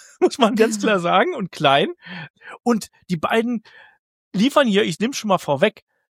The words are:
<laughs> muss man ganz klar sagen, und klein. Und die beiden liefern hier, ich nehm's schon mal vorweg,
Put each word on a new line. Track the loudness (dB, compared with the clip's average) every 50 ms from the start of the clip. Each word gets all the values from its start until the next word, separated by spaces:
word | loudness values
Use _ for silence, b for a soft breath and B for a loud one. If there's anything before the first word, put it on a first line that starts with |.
| -20
<laughs> | -14 -4 0
muss | 0 0 2
man | 2 0 2 4
ganz | 2 2 2 0 -2
klar | 0 0 0 0
sagen, | 0 2 2 2 2 0 -2
und | -6 -8 -8
klein. | -4 0 2 4 4 4 2 0 -6 B B -16 -14 -14 -14 B B B B B B B
Und | B 0 0 0 -2 -10 _ _ _ -6
die | -6
beiden | -4 -2 -2 -2 -2 -2 -2 -4 -6 -8 b b b b b b b b _ _ _ _ _
liefern | -2 0 0 2 2 2 2
hier, | 2 2 2 2
ich | 0 -2 -4
nehm's | -4 -4 -4
schon | -4 -2 0
mal | 0 0
vorweg, | 0 0 0 2 0 0 0 -4 _ _ _ _ _ _